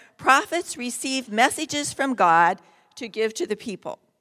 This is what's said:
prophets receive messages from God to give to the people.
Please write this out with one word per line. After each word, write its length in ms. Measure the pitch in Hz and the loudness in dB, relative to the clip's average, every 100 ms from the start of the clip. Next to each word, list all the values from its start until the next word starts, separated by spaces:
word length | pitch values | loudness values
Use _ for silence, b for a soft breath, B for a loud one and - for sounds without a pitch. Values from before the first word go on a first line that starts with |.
| B B | B B
prophets 600 | 269 269 403 339 - - | 4 4 4 -4 -6 -8
receive 500 | 247 - 269 262 247 | -8 -6 -4 -6 -2
messages 640 | 214 277 311 311 294 285 | 2 2 2 -6 -4 -4
from 240 | - 269 233 | -4 -2 2
God 460 | 175 165 170 190 b b b - | 4 6 4 2 b b b -14
to 140 | 233 | -10
give 240 | 214 220 | -4 -4
to 120 | 220 339 | -4 -6
the 120 | 208 | -6
people. 420 | 240 180 - - _ _ | -8 -10 -12 -14 _ _